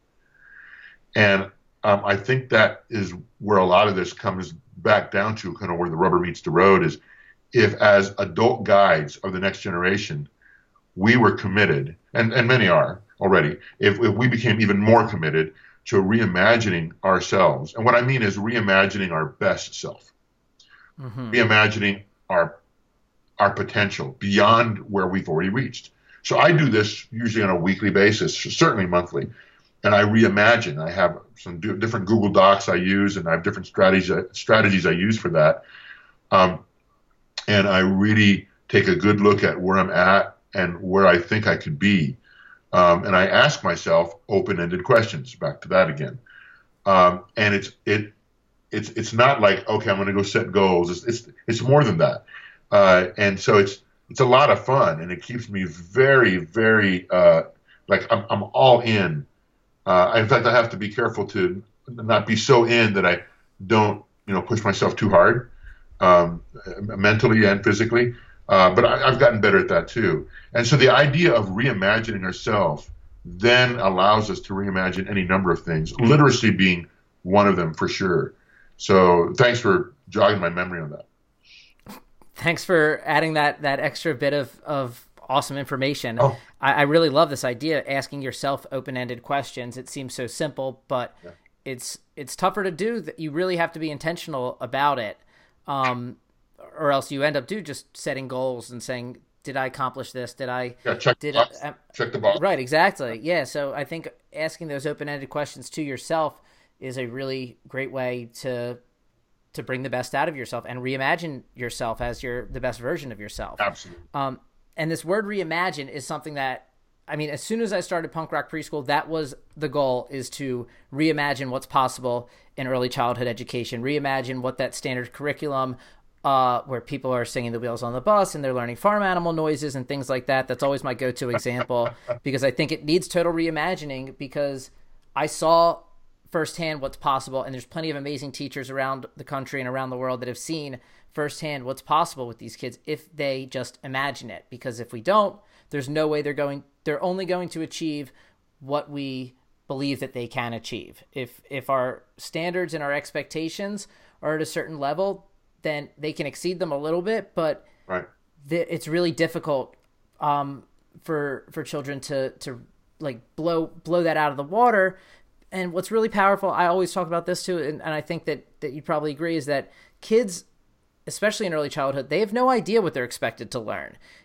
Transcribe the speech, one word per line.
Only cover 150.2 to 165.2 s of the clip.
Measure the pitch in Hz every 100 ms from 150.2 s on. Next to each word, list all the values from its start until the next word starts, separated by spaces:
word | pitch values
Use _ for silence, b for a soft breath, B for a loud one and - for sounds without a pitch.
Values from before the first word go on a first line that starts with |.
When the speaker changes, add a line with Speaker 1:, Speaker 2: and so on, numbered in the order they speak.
| 120
Speaker 2:
can | 131 120
achieve. | 117 - 110 - - _
If, | 135 123 - -
if | 139 127
our | 135 127 117 _ _
standards | - 160 170 180 175
and | 160
our | 143
expectations | 143 - 156 139 160 160 - 202 208 - b b b
are | 147 156
at |
a | 156
certain | 170 147 156
level, | 139 151 196 190 _ _ _ _
then | 160 147 139 -
they | 151
can | 151 147
exceed | - 175 180
them | 175
a | 147
little | 151 175
bit, | 180 220 -
but | - 160 143 _ _ -
Speaker 1:
Right. | 180 175 _ _ _ 143
Speaker 2:
the, | 165 -
it's | 165 156
really | 170 175
difficult, | 156 165 165 - 139 - _ _ _ _ -
um, | 151 143 139 135 - _ _ _
for, | - 156 143 135 -
for | -
children | 139 151 135 139
to, | 131 139 131 -
to, | - 123 117 _ _ -
like, | 151 117 _
blow, | - 160 165 160
blow | - - 175
that | 165 156
out | 151
of | 135
the |
water. | 143 151 247 214 185 185 b b